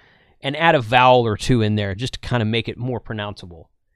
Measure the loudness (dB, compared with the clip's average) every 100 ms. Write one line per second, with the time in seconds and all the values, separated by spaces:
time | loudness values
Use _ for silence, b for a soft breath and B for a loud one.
0 | b b b b -8 0 2 2 4 4
1 | 6 6 2 -2 0 0 2 -2 -4 -6
2 | -10 -10 -4 -2 -2 -2 -4 -8 -8 -8
3 | -10 -10 -10 -12 -18 -20 -20 _ _